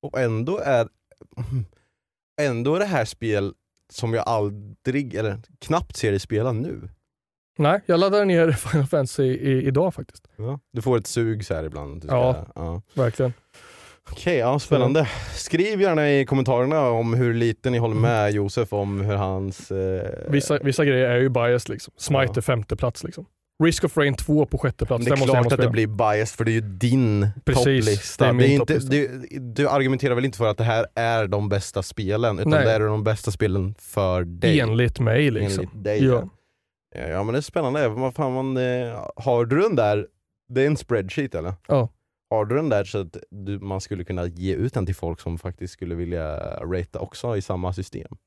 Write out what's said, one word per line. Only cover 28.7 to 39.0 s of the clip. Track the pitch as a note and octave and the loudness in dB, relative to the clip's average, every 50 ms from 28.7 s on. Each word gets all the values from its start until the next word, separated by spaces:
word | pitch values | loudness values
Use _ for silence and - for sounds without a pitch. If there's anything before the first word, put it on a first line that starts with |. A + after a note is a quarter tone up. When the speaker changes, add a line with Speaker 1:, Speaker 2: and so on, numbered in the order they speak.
| D3 C#3+ | 0 0
Speaker 2:
topplista. | C#3 C3 | 0 2
Speaker 1:
du, | C3+ D3 C#3+ A#2 B2+ C3 B2 - - C3+ | 2 2 2 0 -4 -10 -14 -12 -12 -10
du | C3 A#2+ A2+ C#3 C#3+ C#3+ | -10 -8 -2 0 0 2
argumenterar | - C#3+ C3+ C3 C3+ B2+ - C3+ B2 | 2 2 2 2 2 2 2 2 2
väl | A#2+ B2+ | 2 0
inte | C#3 - - | -2 0 2
för | A#2+ G#2+ | 0 0
att | G#2+ - | 2 2
det | A2+ | 2
här | A#2+ A2+ A2 A#2 - _ | 2 2 2 0 -2 _
är | - A#2 A#2 A#2 A2+ G#2+ | -2 0 0 2 0 0
de | F#2+ G2+ G2+ G2+ G#2 | 0 0 -2 0 0
bästa | G2+ G2 F#2+ - - G2+ | 0 -2 -2 -2 -6 -6
spelen, | F#2 - - - G#2 F#2 G2+ A2 A#2+ A#2 G#2 F2 | -6 -6 -8 -6 -4 -2 0 2 2 0 0 0
utan | G#2+ D3 | 2 2
Speaker 2:
Nej. | D#3 D#3 C3+ | 4 4 4
Speaker 1:
det | A2+ | 4
är | A2 G#2+ | 4 2
de | G#2+ G#2+ G#2+ G#2+ G#2 | 2 0 0 0 0
bästa | A2 G#2+ - - - | 0 -2 -2 -2 -6
spelen | G2+ - G#2+ G#2 F#2+ G2 F2+ G2 G#2+ - | -2 0 0 0 0 0 -2 -2 -6 -8
för | - - - - G2 F#2 F#2 F2+ F2+ | -12 -6 -2 -2 0 0 0 0 -2
dig. | E2+ F2 F2 G#2+ A#2 D#3 D3+ | -4 -6 0 2 2 4 4
Speaker 2:
Enligt | B2 A2 A2+ A#2 B2 A#2 - - | 2 2 2 2 2 0 0 0
mig | B2+ A2 A2 B2+ D3+ C#3+ | 0 2 2 2 2 2
liksom. | A#2 G#2+ G2+ G2+ G2 F#2 F2+ | 0 0 -2 -2 -2 -4 -6
Speaker 1:
Enligt | F2 - G#2+ G2 | -8 -10 -8 -4
dig, | G#2 G#2 G#2+ C3 | -2 0 2 4
Speaker 2:
Ja. | C3 | 4
Speaker 1:
ja. | B2+ A#2 - - _ _ _ _ _ _ _ _ _ _ _ _ - | 4 2 -2 -6 _ _ _ _ _ _ _ _ _ _ _ _ -12
Ja, | - B1 | -10 -8
ja, | E2 D#2+ F#2 | -6 -4 -4
men | G2+ A2 | -4 -2
det | A#2 C#3 | -2 -4
är | |
spännande. | D3+ - - F3+ D#3 B2+ C3 D3+ C#3+ A#2+ | -4 -2 -4 -2 -2 -2 0 0 0 0
Vad | G#2+ A#2 C3 C3 B2 | 0 -2 -4 -4 -2
fan | - D#3 C3 | -2 -4 -2
man, | B2+ C3 C3 C3+ C3 | -2 -2 -4 -2 -2
eh, | B2+ B2+ B2+ B2 B2 B2+ A#2 A2+ G#2+ | -2 -2 -2 -2 -2 -4 -6 -8 -10